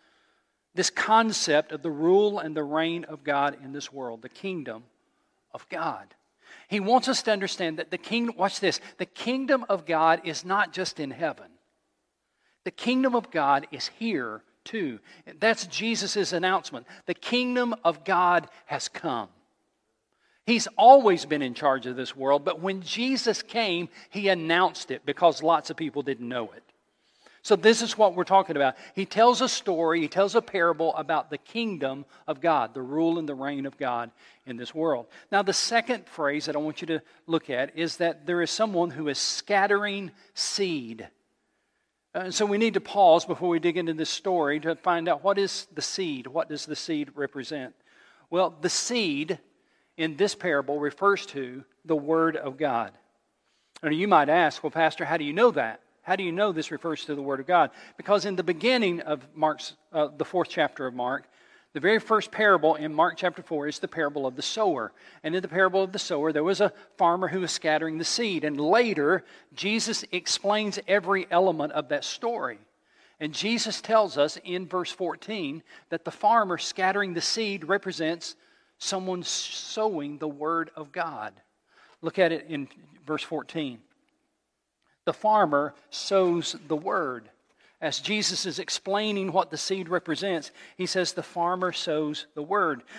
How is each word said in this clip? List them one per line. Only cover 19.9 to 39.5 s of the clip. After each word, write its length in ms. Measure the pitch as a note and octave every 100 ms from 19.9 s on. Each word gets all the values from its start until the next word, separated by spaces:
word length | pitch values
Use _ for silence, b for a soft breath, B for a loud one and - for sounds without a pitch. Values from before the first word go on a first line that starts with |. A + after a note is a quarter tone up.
| _ _ _ _ _ -
He's 220 | A#3 - -
always 500 | A3+ C#4 A3+ E3+ C#3+
been 160 | D3+
in 120 | C3+
charge 320 | A#2+ D3+ C3 B2
of 100 | B2+
this 220 | B2+ C#3
world, 260 | C3+ C#3+
but 160 | C#3+ D#3+
when 220 | F#3 F#3+
Jesus 600 | E3+ - B3+ C4+ A#3 G3+
came, 460 | - A3 A3 F3 F3 B B
he 180 | G3 G3
announced 640 | F#3 D#3+ E3+ F#3 - -
it 140 | B2+ -
because 360 | C#3 F3 D3
lots 280 | D#3 D#3+ D3+
of 80 | D#3+
people 240 | D#3 C#3+
didn't 260 | C#3 B2 A#2+
know 240 | B2+ A2
it. 120 | - - _ _ _ b b b b
So 120 | - G3+
this 260 | G3+ A3+
is 160 | A3+ -
what 160 | G#3
we're 120 | F3 F3
talking 320 | F#3+ F#3 D3
about. 180 | C3+ - B
He 120 | B F#3+
tells 340 | G3 A#3 B3
a 80 | B3
story, 540 | - - E3 E3 E3+
he 80 | D3+
tells 260 | F3 G3 A#3
a 60 |
parable 520 | A3+ G3 E3+ D#3 E3 -
about 320 | D3 D#3 -
the 80 | D3
kingdom 640 | - A3+ A#3 F3 C3+ C3+ C#3+ b b
of 140 | D3
God, 320 | E3 D3+ A2+
the 80 | C3+
rule 380 | B2+ D3 E3 E3+
and 80 | D3+
the 60 |
reign 320 | C3+ C3+ C#3+ C#3
of 120 | -
God 340 | C3+ A#2+ A#2 - b b b
in 120 | A#2+
this 180 | A#2+ D#3
world. 320 | D#3+ C3 A#2 B B
Now, 120 | G3
the 100 | G3
second 540 | F#3+ - A#3 A3 A#3 F3
phrase 380 | - D3 D3 D3+
that 100 | D3
I 20 |
want 220 | D3+ D3
you 60 | D#3+
to 140 | D#3+ - b b
look 240 | E3 -
at 280 | B2 C#3+ D#3
is 200 | E3 -
that 280 | E3+ D#3 D3
there 160 | F3
is 100 | E3
someone 400 | - A3 F#3 E3+
who 160 | C3+ D3+
is 120 | C3+
scattering 920 | - - -